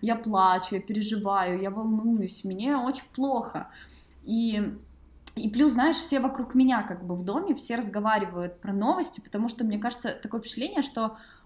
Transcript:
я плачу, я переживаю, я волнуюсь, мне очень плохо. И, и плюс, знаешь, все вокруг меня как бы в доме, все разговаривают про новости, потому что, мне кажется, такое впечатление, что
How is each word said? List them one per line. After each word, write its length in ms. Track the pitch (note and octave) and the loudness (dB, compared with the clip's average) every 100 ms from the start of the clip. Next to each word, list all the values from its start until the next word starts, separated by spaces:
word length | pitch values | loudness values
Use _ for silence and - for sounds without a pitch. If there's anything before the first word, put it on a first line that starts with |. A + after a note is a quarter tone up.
я 140 | A3 A3+ | -2 0
плачу, 600 | A3+ F#3+ F#3 F#3 F3+ G3 | 0 4 6 6 2 -4
я 60 | |
переживаю, 800 | - G#3 G#3 G#3+ G3 G3 F3+ F3+ | -2 -2 -2 -2 0 0 2 0
я 100 | G3 | -2
волнуюсь, 720 | G3+ A3 A3 A3+ A3+ F#3 - | -2 0 2 2 2 0 -6
мне 340 | G3 F#3 B3 C#4 | -6 -4 0 0
очень 280 | B3 C4 - - | 0 -4 -8 -4
плохо. 540 | C4+ B3+ - D#3 - - - - - - | 0 0 -4 -8 -10 -16 -20 -20 -20 -14
И, 500 | - A3+ A#3 G#3 G3+ - - - - - - - | -4 0 2 0 -2 -4 -14 -20 -20 -20 -14 -6
и 140 | G#3+ | -2
плюс, 240 | A3+ D4 | 4 4
знаешь, 240 | A#3 D4 D#4+ | 6 4 2
все 220 | - C#4 | 0 0
вокруг 360 | C4 C4+ A#3+ C4 | 0 -2 0 6
меня 280 | C4 A#3 | 6 4
как 220 | G#3 F3+ F3+ | 0 -6 -6
бы 100 | F3+ | -4
в 80 | |
доме, 320 | F3+ B3 G4 - | -2 -2 0 -2
все 200 | - A#3 | -2 -4
разговаривают 840 | G#3 G3+ G#3+ G#3+ F#3 F3 F3 - | -2 -2 2 2 0 -4 -8 -8
про 120 | G3+ | -4
новости, 480 | G3 A3+ F#4 - - | 0 2 2 -2 -6
потому 280 | - G#3 A#3 | -8 -4 -2
что, 140 | A3+ A3 | -2 -2
мне 140 | G#3 | 0
кажется, 320 | A3+ - A3 - | -2 -4 -6 -6
такое 180 | G#3+ A3+ | -6 -6
впечатление, 400 | - - D4+ G4+ | -6 -6 -4 -2
что 340 | C4+ A#3 A3 A3 - - | -4 -2 -4 -6 -18 -20